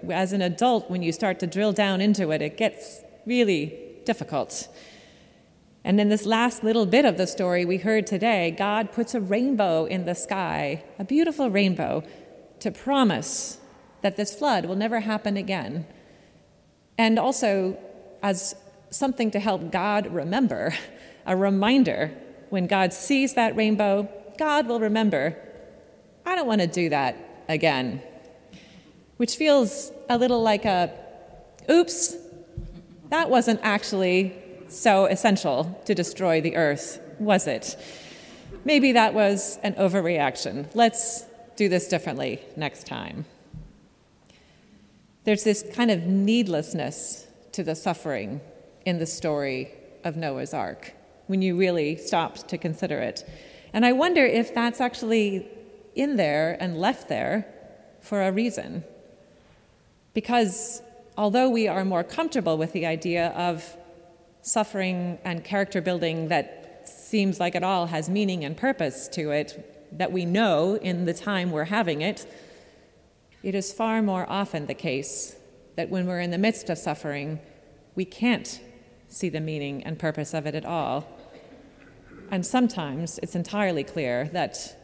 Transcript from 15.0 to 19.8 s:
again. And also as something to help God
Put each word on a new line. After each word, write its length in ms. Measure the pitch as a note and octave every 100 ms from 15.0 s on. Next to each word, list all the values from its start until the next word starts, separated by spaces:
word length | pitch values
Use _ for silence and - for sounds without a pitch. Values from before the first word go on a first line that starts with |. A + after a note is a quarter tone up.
| G#3+ G#3+ G#3 G3+
again. 480 | F#3 F#3+ G#2 D#3 D#3+ - - - - _ _ _ _ _ _ -
And 200 | A3+ A3+
also 580 | A#3+ C4 A3+ G3 F#3 F#3+ - - - -
as 340 | G3+ F#3 - - - - -
something 420 | - C#4 C4 A3
to 80 | G3+
help 320 | G#3 F#3+ E3+
God 360 | F3+